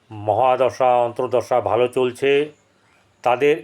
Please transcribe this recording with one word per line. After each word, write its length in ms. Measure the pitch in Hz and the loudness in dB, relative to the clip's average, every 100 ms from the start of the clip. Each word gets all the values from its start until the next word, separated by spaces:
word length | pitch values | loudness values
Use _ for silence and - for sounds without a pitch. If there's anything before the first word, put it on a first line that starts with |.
| - | -18
মহাদশা 840 | 107 107 104 127 127 123 - 127 123 | -6 -2 2 2 2 0 0 2 2
অন্তর্দশা 640 | 120 110 127 120 - 123 | 0 -2 -2 -2 0 -2
ভালো 260 | 101 110 123 | 0 0 0
চলছে, 640 | 131 127 120 139 143 151 - _ _ _ _ _ _ | 0 -4 -2 0 0 -2 -10 _ _ _ _ _ _
তাদের 420 | 120 123 147 160 | -2 2 2 0